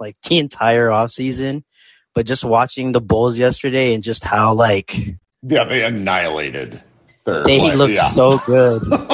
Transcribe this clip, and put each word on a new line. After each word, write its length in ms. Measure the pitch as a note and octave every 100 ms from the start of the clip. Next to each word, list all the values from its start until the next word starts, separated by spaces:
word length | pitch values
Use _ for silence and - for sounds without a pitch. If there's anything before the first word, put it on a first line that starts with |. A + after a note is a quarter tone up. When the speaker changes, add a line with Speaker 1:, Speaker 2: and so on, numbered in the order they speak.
Speaker 1:
like, 200 | G#2+ -
the 160 | - E3
entire 500 | C#3+ - A2+ A#2 A#2
offseason, 760 | A2 A#2 - C3 B2+ C3+ C#3+ - _ _ _ _
but 120 | - A2+
just 180 | C3
watching 460 | B2 A2+ B2+ - C3
the 100 | B2
Bulls 380 | G#2+ A2 A#2+ A#2
yesterday 560 | B2 B2 C#3 C3 B2+
and 80 | A2+
just 220 | G#2+ A2
how, 280 | - G#2+ A2
like, 640 | A2+ A#2 G2 - - A2 F2+ _ _
Speaker 2:
Yeah, 200 | C3 C#3
they 220 | F#2+ B2+
annihilated 1000 | A2+ A2+ G2 F#2 E2+ D#2 D2 C2+ B1+ - _ _ _ _ -
their, 180 | E2
Speaker 1:
they 160 | - C3+
Speaker 2:
like, 160 | E3+ C#3
Speaker 1:
looked 220 | C#3 G2
Speaker 2:
yeah. 100 | E2
Speaker 1:
so 300 | - C3 C3+
good. 440 | - B2+ B2 A2+ -
Speaker 2:
<laughs> 60 | C4+ -